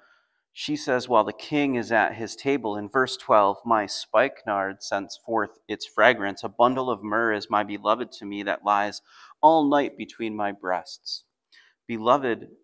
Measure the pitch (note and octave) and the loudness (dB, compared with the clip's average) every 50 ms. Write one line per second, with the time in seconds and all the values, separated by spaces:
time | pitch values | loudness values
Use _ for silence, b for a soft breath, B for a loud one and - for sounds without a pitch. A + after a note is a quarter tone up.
0 | b b b b b b b b b b - - - - D3+ C#3+ - D3 B2+ B2 | b b b b b b b b b b -16 -12 -8 -6 -6 -6 -2 -2 -2 -2
1 | A#2+ B2 A#2+ G#2+ G#2 G2+ - - - - D3+ D3 C#3+ C#3 B2+ A#2+ G#2+ G#2+ A#2 G#2+ | 0 2 2 2 2 2 -2 -10 -8 -2 0 0 0 0 0 -2 -2 0 2 2
2 | F#2+ - - A2 A2+ G2 - - - C#3 C#3 C3 A2 G#2+ G#2 G#2 G#2 G2+ - C3+ | 2 2 -2 -6 -10 -10 -10 -6 -2 -2 0 0 -2 -4 -6 -6 -6 -2 0 0
3 | B2+ B2 - - - - A#2+ G#2+ G2+ G2 G2 - - A#2 A#2 G#2+ G2+ G2 - - | 0 0 -2 -6 0 4 6 6 6 6 2 0 0 0 2 2 0 -2 -6 -10
4 | - - - A2 C3 C#3 - - - A2+ G2+ G2 F#2+ G2 G2 - - - G#2+ G2+ | -6 0 2 2 2 2 0 -6 -6 -4 -2 -2 -2 -4 -6 -8 -8 -6 -6 -6
5 | G2 - - - - A#2 A2+ A2 G#2 - - _ _ - G#2+ - - - - A2 | -6 -8 -14 -16 -8 -4 -2 -2 -2 -4 -6 _ _ -10 -10 -8 -10 -6 0 4
6 | G#2+ B2 C#3 G#2+ G2 G2+ G2 - - G#2+ - - A#2 B2+ B2+ C3 C3 B2+ A2+ F#2+ | 4 4 4 4 -2 -6 -6 -6 -10 -6 0 2 2 4 2 0 -2 -2 -4 -4
7 | G#2 G#2+ G#2+ A2+ A#2 A2+ G#2+ G2+ - - G#2+ G#2 G#2 G2+ G#2 G#2 G#2 G#2+ A2 A#2+ | -4 -4 -2 0 0 0 0 -2 -4 -2 -2 -2 -2 -2 -6 -4 -2 0 0 0
8 | A#2+ - - - G#2+ G2+ G2+ G2+ G2 G2+ - - - G2+ G#2 G2+ G#2 G#2 G2 - | -2 -10 -10 -14 -12 -10 -8 -6 -4 -4 -4 -4 0 0 0 0 0 -4 -6 -12
9 | B B B B B B B B - D#3 E3 D#3+ D3 C#3+ D3 C#3+ C#3 - - - | B B B B B B B B 4 6 6 6 4 2 2 2 0 0 -4 -10
10 | G#2+ - - - A2+ A2 G#2+ G#2 G#2 G2+ G2+ - F#2 F#2 F2+ E2+ - - - - | -14 -12 -10 -8 -8 -6 -4 -4 -4 -4 -6 -6 -4 -4 -4 -4 -4 -10 -18 -16
11 | - - - - _ _ _ _ _ _ b b b b b b _ - A#2 A2 | -14 -14 -14 -14 _ _ _ _ _ _ b b b b b b _ -10 -8 -2
12 | A2 A#2+ C3+ C#3+ C3 B2 A2 - - - - _ | 2 4 4 4 4 0 -2 -4 -6 -18 -20 _